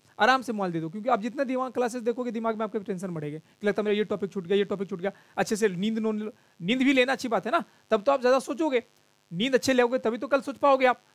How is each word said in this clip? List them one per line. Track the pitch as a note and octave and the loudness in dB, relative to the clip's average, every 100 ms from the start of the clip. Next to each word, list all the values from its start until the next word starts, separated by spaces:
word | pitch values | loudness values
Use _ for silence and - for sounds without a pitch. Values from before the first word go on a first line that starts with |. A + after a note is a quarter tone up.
| _ - | _ 2
आराम | A3 C4 | 4 4
से | A#3+ | 0
मोबाइल | G#3+ F#3+ | -4 -4
दे | E3 | -4
दो, | D#3+ | -6
क्योंकि | G#3 G#3+ | -6 -2
आप | A#3 | -2
जितना | A3 B3 | -2 -4
दिमाग | B3+ B3+ C4 | -4 -4 -4
क्लासेस | A#3+ B3 B3 | -2 -2 -2
देखोगे, | A3+ A#3 B3 | -4 -4 -4
दिमाग | A3+ A3+ A3 | -4 -4 -4
में | |
आपके | G#3+ A3 | -4 -6
टेंशन | F#3+ F#3 F#3+ | -6 -8 -6
बढ़ेगी | E3 D3 D3+ | -6 -8 -10
कि | - _ G#3 | -14 _ -2
लगता | G3+ | 0
है | |
मेरा | G#3 G#3 | 0 0
ये | |
टॉपिक | G#3 G3+ G3 | 0 -4 -4
छूट | G3+ E3+ | -6 0
गया, | G3+ | 0
ये | |
टॉपिक | G3 G3 G3 | 0 -4 -6
छूट | F#3+ | -6
गया। | F#3+ - _ - | -6 -8 _ -4
अच्छे | F#3+ G#3+ | -2 0
से | G#3+ | 0
नींद, | F3 G#3 A3 | 0 -2 -2
नूंद, | A3 G#3+ G#3+ - _ - | -2 -2 -6 -12 _ -8
नींद | E3+ B3+ | -2 2
भी | C4+ | 4
लेना | C4+ B3+ | 4 4
अच्छी | C4 B3+ | 0 -2
बात | G#3+ A3 | -2 0
है | |
ना, | E4 - _ - | -2 -2 _ -2
तब | A3 | 0
तो | G3+ | 2
आप | C#4 | 2
ज़्यादा | B3 C4 | 4 2
सोचोगे, | - B3 D#4+ B3+ - _ _ _ _ | 0 -2 0 0 -2 _ _ _ _
नींद | E3+ B3+ | -4 2
अच्छे | B3+ - | 2 4
लोगे | B3+ A#3+ B3+ | 4 4 2
तभी | A3 A3+ | -2 -4
तो | C4 | 0
कल | C#4 | 0
सोच | C#4+ B3+ | 0 0
पाओगे | C#4+ C4 B3+ | 4 6 4
आप, | A#3+ _ | 2 _